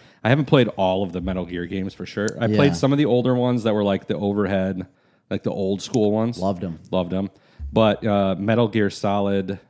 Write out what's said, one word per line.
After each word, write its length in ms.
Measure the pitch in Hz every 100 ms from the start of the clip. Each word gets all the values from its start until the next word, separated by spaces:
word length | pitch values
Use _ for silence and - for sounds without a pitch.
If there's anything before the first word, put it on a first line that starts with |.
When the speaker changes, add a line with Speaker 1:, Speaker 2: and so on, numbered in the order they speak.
| - _
Speaker 1:
I 60 | 110
haven't 160 | 143 135
played 220 | 139 110 -
all 240 | 92 95
of 100 | 95
the 80 | 87
Metal 240 | 90 92 87
Gear 200 | 87 85
games 300 | 95 98 -
for 100 | 92
sure. 220 | - 104 -
I 60 | 113
Speaker 2:
Yeah. 120 | 107
Speaker 1:
played 180 | 143 -
some 160 | 135
of 80 | 143
the 60 | 135
older 280 | 123 123
ones 300 | 123 123 123
that 100 | 110
were, 100 | 104
like, 220 | 101 95 -
the 100 | 85
overhead, 680 | 101 101 95 98 95 95 98 _ _ _ _
like, 100 | 101
the 100 | 113
old 300 | - 95 98
school 300 | - 117 104
ones. 260 | 107 117 117
Speaker 2:
Loved 260 | 95 90
'em. 160 | 95 78 -
Speaker 1:
Loved 200 | 92 87
'em. 180 | 92 98 - _ - 76
But, 340 | 113 110 101 110
uh, 300 | 101 98 90
Metal 300 | 101 110 113
Gear 220 | 110 101
Solid 680 | - 104 101 101 98 92 98